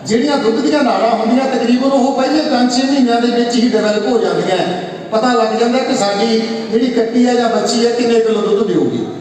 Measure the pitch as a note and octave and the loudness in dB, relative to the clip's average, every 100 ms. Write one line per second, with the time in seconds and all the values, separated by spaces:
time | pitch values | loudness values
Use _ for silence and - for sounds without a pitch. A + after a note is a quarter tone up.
0 | - A#3 D4 C#4 G#3+ C#4 C#4+ D4+ B3 G3 | 0 0 2 0 0 0 0 0 0 0
1 | A3+ A3+ A3+ B3+ C4+ A#3+ A#3 B3 C#4 C4+ | 0 0 2 0 0 -2 0 2 2 2
2 | C4 C4+ D4+ D#4 - B3 B3 B3+ C4+ C#4+ | 2 0 0 0 0 0 0 0 0 2
3 | A#3+ A#3 A#3+ A#3+ A#3+ A#3 A3 G#3+ G#3 G#3+ | 2 2 0 0 0 0 2 2 0 -2
4 | C4 A3+ F#3 - G3 F3+ F3 - - - | 0 0 0 -2 -2 -2 -2 -4 -8 -12
5 | - A3 B3 A#3 A3 A3 A#3+ B3+ - A#3+ | -4 -2 0 0 0 0 0 0 -2 -2
6 | G3+ G3+ A3+ A3 A3+ - - A3+ C4 A#3 | 0 0 0 0 -2 -6 -2 -2 0 0
7 | A3 B3 B3 A#3+ A#3 G#3+ - A#3+ A#3 A#3 | 0 2 2 2 0 0 -2 0 0 0
8 | A#3 A#3 A3 G#3 G3+ G3+ G3+ E3 - A#2+ | 2 2 2 0 0 0 0 0 0 -2
9 | - - | -6 -10